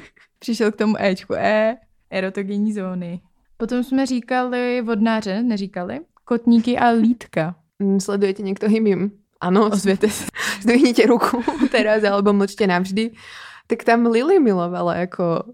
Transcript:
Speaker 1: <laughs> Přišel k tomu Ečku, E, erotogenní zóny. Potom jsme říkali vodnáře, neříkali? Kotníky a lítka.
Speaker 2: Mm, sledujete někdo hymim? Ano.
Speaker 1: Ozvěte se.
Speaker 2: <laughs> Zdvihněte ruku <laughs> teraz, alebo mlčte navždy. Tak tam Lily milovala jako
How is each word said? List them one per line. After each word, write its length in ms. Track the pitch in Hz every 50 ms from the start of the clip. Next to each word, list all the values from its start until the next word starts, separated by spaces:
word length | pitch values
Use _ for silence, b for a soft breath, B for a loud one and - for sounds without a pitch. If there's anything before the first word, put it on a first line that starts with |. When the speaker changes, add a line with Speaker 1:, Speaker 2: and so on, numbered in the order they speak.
| - -
Speaker 1:
<laughs> 280 | _ _ _ _ _ _
Přišel 320 | - - 226 220 240 208
k 40 | 214
tomu 200 | - 214 214 214 -
Ečku, 340 | 196 202 185 - - - - -
E, 400 | 190 196 214 214 220 220 247 - _ _ _ _ _ _
erotogenní 640 | - 190 190 190 190 202 196 196 202 202 208 220 208
zóny. 480 | 208 185 185 185 180 175 170 175 180 - _ _ _ _ _ _ -
Potom 260 | 233 226 247 247 240
jsme 220 | 262 262 262 269
říkali 760 | 247 262 240 233 - 254 254 247 247 247 247 247 247 247 247
vodnáře, 640 | 226 226 233 202 220 226 220 220 214 196 185 214 240
neříkali? 560 | 247 214 196 196 196 - 180 180 196 226 285 339 - _ _ _
Kotníky 520 | - 240 233 233 240 233 233 220 247 240 -
a 120 | 247 240
lítka. 680 | 233 226 220 226 240 - - - - 170 156 170 175 - _ _ _ _
Speaker 2:
Mm, 200 | 202 196 196 196
sledujete 440 | 190 - 202 196 202 190 190 220 208
někdo 260 | 190 196 - 208 214
hymim? 420 | 220 220 220 208 190 - 185 208 - _ _ _ _ _
Ano. 280 | - 180 185 208 214 214
Speaker 1:
Ozvěte 400 | 208 196 190 196 190 - 208 214
se. 160 | - - - - - - -
Speaker 2:
<laughs> 180 | - - -
Zdvihněte 440 | 202 233 240 254 302 247 233 - 214
ruku 380 | - 233 226 - - - 247 233 - 302 294
<laughs> 140 | 247 262
teraz, 320 | - 233 208 214 214 220 208
alebo 300 | 202 202 202 196 208 202
mlčte 340 | 202 196 196 - - 214 190
navždy. 440 | 175 175 185 190 190 220 220 233 226 B B B B B B B B B B -
Tak 160 | 233 226 -
tam 220 | - 226 233 233
Lily 340 | 233 226 233 262 320 392 370
milovala 560 | 277 220 190 180 170 175 180 175 175 175 165
jako 480 | 170 185 180 - - 180 170 165 - - 226